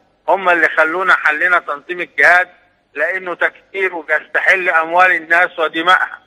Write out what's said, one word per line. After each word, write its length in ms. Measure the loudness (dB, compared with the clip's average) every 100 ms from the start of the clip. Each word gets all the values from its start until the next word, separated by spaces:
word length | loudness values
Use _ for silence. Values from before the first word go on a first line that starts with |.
| _ _ -2
هم 200 | 0 2
اللي 200 | 2 2
خلونا 440 | 0 0 0 0
حلنا 460 | 2 2 0 0 0
تنظيم 420 | -2 -10 -10 -10
الجهاد، 460 | -10 0 4 4 0 _ _ _ _
لأنه 420 | -6 -6 -4 -8 -4
تكفير 600 | -6 -6 _ -6 -4 -6
وبيستحل 720 | -4 -4 -4 -4 0 0 0
أموال 420 | 0 0 2 2
الناس 480 | 2 0 0 0 -2
ودمائها. 600 | -4 -2 0 0 0 -8